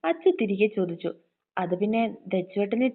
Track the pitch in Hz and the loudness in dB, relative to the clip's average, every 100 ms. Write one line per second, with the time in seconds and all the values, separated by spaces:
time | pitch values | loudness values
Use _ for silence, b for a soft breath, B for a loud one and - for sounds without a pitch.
0 | 330 339 381 359 220 196 214 214 180 170 | -4 0 2 2 2 2 2 2 -2 -2
1 | 170 - _ _ _ - 180 180 208 220 | -8 -8 _ _ _ -6 -2 0 0 0
2 | 226 196 - 185 180 - 202 226 254 | 0 -4 -4 -2 -2 -2 -2 2 0